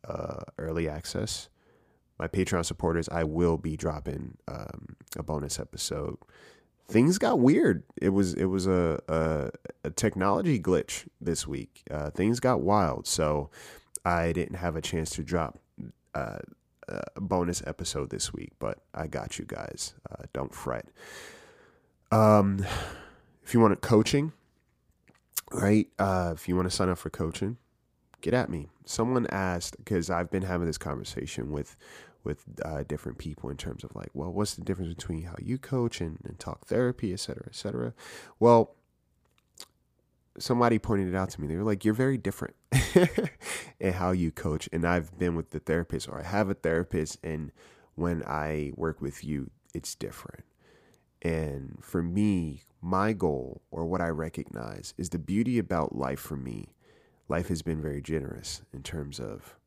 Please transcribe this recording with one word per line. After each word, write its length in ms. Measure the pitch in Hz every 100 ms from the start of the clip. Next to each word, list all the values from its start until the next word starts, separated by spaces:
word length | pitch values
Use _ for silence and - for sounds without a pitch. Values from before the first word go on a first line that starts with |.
| -
uh, 320 | 82 80 - - -
early 320 | 80 82 80
access. 600 | 76 - - 107 - - _ _ _ _ _ _ -
My 100 | 82
Patreon 360 | 98 92 90
supporters, 440 | 82 - 85 82 80
I 140 | 85
will 340 | 78 80 87 80
be 180 | 78 76
dropping, 640 | 82 76 - 69 - - -
um, 480 | - - - - - - -
a 60 |
bonus 380 | 78 76 71 -
episode. 560 | - - - - - - - - - - _ _ -
Things 300 | 110 139 185
got 220 | 226 226
weird. 420 | 127 208 247 87 - -
It 100 | 90
was, 240 | 98 92
it 120 | - 92
was 200 | 95 92
a, 340 | 92 85 76 -
a, 420 | 80 80 78 64 - - -
a 60 | 76
technology 680 | - 107 95 95 98 180 123
glitch 500 | 85 87 - - - _
this 260 | - 82 -
week. 360 | 67 - - -
Uh, 200 | 76 76
things 300 | 82 101 123
got 200 | 127 104
wild, 460 | 80 104 85 64 -
so 440 | - 76 73 76 - - - _ -
I 280 | 87 85 85
didn't 240 | 82 80 90
have 200 | 87 80
a 40 |
chance 300 | - 85 80
to 140 | -
drop, 340 | 71 85 76 - _ - - - _
uh, 240 | 76 58 50 - - _ _ -
a 320 | 50 50 -
bonus 420 | 95 92 87 87 -
episode 440 | - 87 73 65
this 220 | 55 -
week, 200 | - 50 _
but 180 | 53 - _
I 140 | - 78
got 320 | 67 50 -
you 40 |
guys. 500 | - - - - - - -
Uh, 140 | - -
don't 220 | - 67
fret. 320 | - 67 60 - - - - - - - - - _ _ _ _
Um, 520 | 110 107 107 98 98 95 - - - - - _ _
if 100 | -
you 60 | 120
want 200 | 110 -
coaching, 520 | - 110 110 143 156 - _ _ _ _ _ _ _ _ _ - -
right? 380 | 92 98 107 - -
Uh, 340 | 98 92 87 80
if 120 | -
you 60 |
wanna 160 | 90 90
sign 180 | - 92
up 100 | 87
for 120 | 85
coaching, 460 | - 80 - 98 120 _ _ _ _ _ _
get 120 | -
at 160 | 123 113
me. 200 | 82 78 _
Someone 420 | - - 117 127 117
asked, 500 | 98 92 87 - -
'cause 240 | - 95 85
I've 220 | 87 87
been 120 | 95
having 260 | 92 87 85
this 100 | 76
conversation 720 | 78 69 - - - - 64
with, 260 | 73 71 - - - - _
with, 220 | - 73 - -
uh, 200 | 80 76
different 340 | 73 73 - 58
people 320 | 80 76 64
in 60 | 71
terms 260 | - -
of 120 | - 50
like, 140 | 50
"Well, 180 | 67 85
what's 220 | 87 107
the 80 | -
difference 320 | - 92 85
between 280 | 87 - 80
how 100 | 85 -
you 180 | - 131
coach 420 | - 135 120 -
and, 180 | 82 78
and 140 | - -
talk 280 | - 82 -
therapy, 460 | 117 123 123 104
et 80 | 90
cetera, 260 | - - -
et 80 | -
cetera?" 380 | 101 120 117 - - - - _
Well, 380 | 117 117 110 - _ _ _ _ _ _ _ - - _ _ _ _ _ _ -
somebody 400 | - 120 120 113
pointed 300 | - 101 95
it 60 |
out 160 | 95 92
to 100 | -
me. 60 | 73
They 100 | 82
were 80 |
like, 200 | 107 101
"You're 100 | 104
very 240 | 110 131 131
different 360 | 98 - - _ _
<laughs> 1080 | 131 - 180 180 - 208 - - - - _
in 120 | 98
how 180 | 92 90
you 180 | 92 82
coach." 380 | - 82 78 -
And 120 | 85
I've 320 | 85 87 80 -
been 160 | 90 85
with 140 | 78
the 100 | 82
therapist, 480 | - 82 82 80 -
or 100 | -
I 60 |
have 260 | 78 104 98
a 40 |
therapist, 640 | 98 80 82 90 87 78 -
and 300 | 80 78 73 _ - - _
when 280 | - 87 82
I 480 | - 76 76 76 71 -
work 240 | 80 76
with 240 | 71 -
you, 260 | - 73 67 _ _
it's 200 | - -
different. 500 | - - - - - - _ _ _ _ _ _ _
And 560 | 85 80 78 69 67 -
for 220 | - 87
me, 600 | 85 92 107 95 80 67 _ _
my 300 | 85 92 104
goal, 500 | 104 87 69 64 - _
or 160 | - 82
what 140 | 90
I 80 | 85
recognize, 840 | 78 80 - - - 58 50 - -
is 100 | 87
the 100 | 85
beauty 400 | 71 98 120 120
about 380 | 90 87 73 -
life 240 | 65 71
for 160 | - 73
me. 380 | 64 53 50 _ _ _ _ _ -
Life 200 | 80 87
has 140 | 85
been 180 | 80 80
very 220 | 76 71
generous 600 | 71 80 67 - - - -
in 100 | 67
terms 360 | 67 80 71 65
of 380 | 53 50 - -